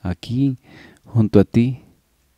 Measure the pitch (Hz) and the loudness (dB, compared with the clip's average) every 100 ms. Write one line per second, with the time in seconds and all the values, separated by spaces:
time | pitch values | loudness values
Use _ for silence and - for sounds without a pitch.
0 | 95 90 - 120 139 127 _ - - _ | -10 -10 -8 -4 -4 -4 _ -20 -20 _
1 | - 113 107 104 95 117 120 127 - _ | -6 -2 2 2 2 2 0 -4 -14 _
2 | _ _ _ | _ _ _